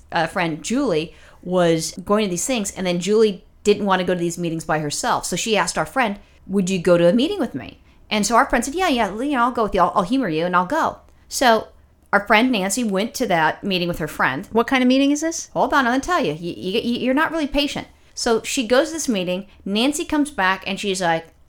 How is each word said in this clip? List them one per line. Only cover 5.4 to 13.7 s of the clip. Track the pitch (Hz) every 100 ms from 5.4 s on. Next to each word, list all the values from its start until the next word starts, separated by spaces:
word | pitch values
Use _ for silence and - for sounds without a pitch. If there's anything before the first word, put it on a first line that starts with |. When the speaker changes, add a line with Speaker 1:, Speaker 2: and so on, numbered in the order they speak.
| 233 202
Speaker 1:
asked | 170 175
our | 156
friend, | 269 226 202 - - -
"Would | 196 185
you | 190
go | 170 175
to | 175
a |
meeting | 233 311 403
with | 254
me?" | 131 98 - _ - -
And | 214
so | 202 233
our | -
friend | 247
said, | 254
"Yeah, | 330 370
yeah, | 240 202 208
you | 285
know, | 262
I'll | 240
go | 240
with | 208
you. | 190
I'll, | 175 214
I'll |
humor | 180 269 208
you, | 156 175
and |
I'll | 180
go." | 180 311 269 - - - -
So | - 254 226 - - _ _ -
our | 196 196
friend | 214 254
Nancy | 220 190 220
went | 226 190 226
to | - 226
that | 165 156 -
meeting | 196